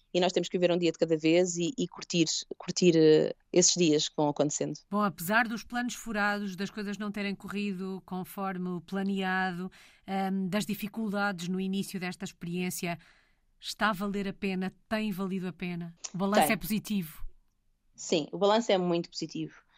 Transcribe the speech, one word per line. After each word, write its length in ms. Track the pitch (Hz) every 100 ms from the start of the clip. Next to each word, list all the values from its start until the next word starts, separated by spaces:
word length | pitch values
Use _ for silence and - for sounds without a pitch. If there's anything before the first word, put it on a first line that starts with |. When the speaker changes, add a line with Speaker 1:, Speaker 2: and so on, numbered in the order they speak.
| _
Speaker 1:
e 80 | 175
nós 120 | 175
temos 160 | 180 180
que 80 | 185
viver 140 | 175
um 60 | 175
dia 120 | 170
de 80 | -
cada 180 | 165 160
vez 400 | 160 170 185 170
e, 140 | 170 -
e 80 | 180
curtir, 380 | - - 175 156 - - -
curtir, 380 | - - 175 165
eh, 380 | 156 156 - - _
esses 220 | 175 180
dias 340 | 180 170 151 -
que 80 | -
vão 120 | 147
acontecendo. 460 | 147 147 - 143 147 -
Speaker 2:
Bom, 120 | 208
apesar 440 | 208 147 170 220 226
dos 160 | 220
planos 320 | - 240 247
furados, 640 | - 226 214 208 202 202 180
das 140 | 196
coisas 260 | 220 202 196
não 140 | 208
terem 220 | 208 202
corrido 680 | 185 196 202 208 185 190 190 -
conforme 640 | 185 170 - 190 185 180
o 100 | 175
planeado, 920 | 165 196 196 196 185 185 185 175 185 - - _ -
ehm, 420 | 190 190 190 190
das 160 | 208 208
dificuldades 800 | 202 208 226 220 202 202 175 175
no 120 | 185
início 400 | 190 196 190 196
desta 240 | 180 180
experiência, 720 | 185 - 170 175 180 - 175 165 - _ _ _ _ _
está 300 | - - 208
a 20 |
valer 340 | 180 202 202 196
a 60 |
pena? 400 | 190 202 185 185 - -
Tem 240 | 214 214
valido 340 | 180 190 190 180
a 60 |
pena? 420 | 165 180 170 170 - -
O 40 | 175
balanço 240 | 196 208 151
Speaker 1:
Tem. 60 |
Speaker 2:
é 40 | 196
positivo? 640 | 160 214 - 202 160 - - - _ _ _ _ _
Speaker 1:
Sim, 320 | - - 170 143
o 60 | 175
balanço 340 | 196 220 233
é 60 | 190
muito 320 | 180 170 165
positivo. 440 | - 160 160 156 - _